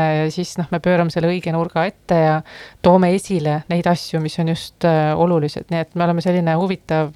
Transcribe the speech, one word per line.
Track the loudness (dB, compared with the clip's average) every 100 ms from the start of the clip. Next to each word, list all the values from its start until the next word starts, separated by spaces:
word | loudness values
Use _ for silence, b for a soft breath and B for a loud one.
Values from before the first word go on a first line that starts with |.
| 2 0
ja | -2
siis, | -4 -6 -6
noh, | -6
me | -2
pöörame | 0 2 0
selle | 0 -2
õige | -2 -2
nurga | -4 -2 -2
ette | -4 -4 0 2
ja | 2 0 B B B 0
toome | 4 6 4
esile | 2 -2 -2 0 -2 -2
neid | -2 0
asju, | 0 -2 -4
mis | -4 -2
on | -2
just, | -2 -6 -2 2
äh, | 2 2
olulised. | 2 2 2 -2 -6 -6
Nii | -4
et | -4 -2
me | 0
oleme | 0
selline | 0 0 2 0
huvitav | 0 -4 -2 -2 -2